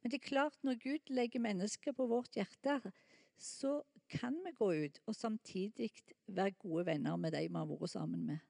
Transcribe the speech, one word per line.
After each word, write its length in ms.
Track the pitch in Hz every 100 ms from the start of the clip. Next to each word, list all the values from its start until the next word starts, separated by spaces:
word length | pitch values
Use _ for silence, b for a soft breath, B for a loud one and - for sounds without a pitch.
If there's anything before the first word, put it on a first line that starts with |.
Men 80 | 247
det 80 | 254
er 100 | -
klart, 280 | 277 294 - 269
når 140 | 240
Gud 300 | 254 302 -
legger 260 | 254 240 254
mennesker 540 | 233 196 202 - -
på 140 | 262 254
vårt 240 | 233 247
hjerte, 460 | - 196 - 269 285 196 b b b b _
så 460 | - - 269 294 - - _
kan 300 | - 240 302
vi 80 | 370 294
gå 120 | 208 156 151
ut 100 | - -
og 80 | 214
samtidig 760 | 226 220 - 185 196 - 226 - - - -
være 320 | 185 196 190
gode 300 | 196 165 175
venner 280 | 156 131 170
med 120 | 165 156
de 60 | 165
vi 80 |
har 160 | 170 160
vært 220 | 147 170
sammen 340 | - 160 170 165
med. 140 | 151 -